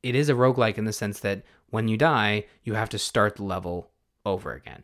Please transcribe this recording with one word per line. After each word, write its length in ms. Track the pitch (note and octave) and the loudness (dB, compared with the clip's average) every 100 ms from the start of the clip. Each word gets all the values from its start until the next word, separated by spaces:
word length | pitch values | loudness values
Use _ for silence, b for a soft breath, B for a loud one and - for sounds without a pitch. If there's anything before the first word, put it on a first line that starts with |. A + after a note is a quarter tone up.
it 100 | B2 | 0
is 160 | B2+ D3 | 0 2
a 40 | |
roguelike 440 | B2 B2+ B2+ A2+ G#2 | 4 4 4 2 2
in 80 | A2 | -4
the 80 | |
sense 280 | - G#2 G2+ | -2 -6 -4
that 220 | G2+ G2 - b _ | -4 -4 -8 b _
when 180 | A2+ A2+ | -2 0
you 100 | A2 | 2
die, 480 | D#3+ C3+ G#2+ G#2+ - b | 4 4 2 0 -4 b
you 100 | - | -6
have 160 | G#2+ G#2+ | -4 -4
to 80 | G#2+ | -4
start 400 | - A#2+ G#2 - | -2 2 2 0
the 60 | |
level 480 | G2 F#2 F2+ F2 - _ _ _ G#2 | -6 -6 -6 -8 -10 _ _ _ -4
over 280 | F#2 D2+ | -4 -6
again. 300 | A#1 - - | -12 -14 -20